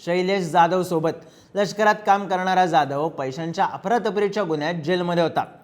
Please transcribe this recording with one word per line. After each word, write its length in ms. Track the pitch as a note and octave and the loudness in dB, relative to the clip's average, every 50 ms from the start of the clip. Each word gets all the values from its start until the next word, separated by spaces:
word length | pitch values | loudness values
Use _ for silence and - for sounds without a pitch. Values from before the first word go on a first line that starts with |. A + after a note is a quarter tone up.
| - | -4
शैलेश 400 | E3+ F3 F#3 F3+ F#3 G3 G3 F3+ | -2 0 0 0 0 0 0 -2
जाधवसोबत. 680 | D#3 D#3 F3 E3+ E3 F#3 F#3 F3 F3+ F3 D#3+ D#3+ D#3+ - - - - - _ - _ - | 2 4 4 4 4 4 0 0 0 0 0 0 -2 -2 -4 -10 -20 -20 _ -20 _ -2
लष्करात 400 | G3 G#3 F#3 G3+ G3+ A3 G#3+ G#3+ G#3+ - | -2 -2 -2 0 2 2 2 2 2 2
काम 200 | G#3 G3 G3+ G3+ | 2 2 2 0
करणारा 380 | F3 F#3+ F3+ F#3 F#3+ F#3 F#3 F#3 | -2 -2 -2 0 2 2 2 2
जाधव 420 | E3+ E3 D#3 C#3+ C#3 C#3 C#3+ D#3 E3 | 4 4 2 2 2 0 -2 -4 -4
पैशांच्या 560 | D3+ D3 C3+ C3+ C3 E3+ D#3+ E3+ D#3+ G3 F3+ | -4 -6 -6 -6 -6 -6 -8 -6 -2 -2 -2
अफरातफरीच्या 760 | D3 C3+ C#3 - G3 A#3 A#3 F#3+ G#3+ F#3 G#3 G#3 G3 - G#3+ | -2 -4 -6 -2 -2 0 0 0 -2 0 0 0 0 0 -2
गुन्ह्यात 320 | G3 D#3+ D#3 D3 D3 E3 F3 | -2 -2 -2 -2 -2 -2 -4
जेलमध्ये 460 | E3+ C3+ D#3+ F#3 F3+ F3 F3 F3 F3 | -4 -2 -2 -2 0 0 0 0 2
होता. 220 | E3 D#3 D#3+ D3 G#2+ - - - | 0 2 0 -2 -4 -4 -8 -18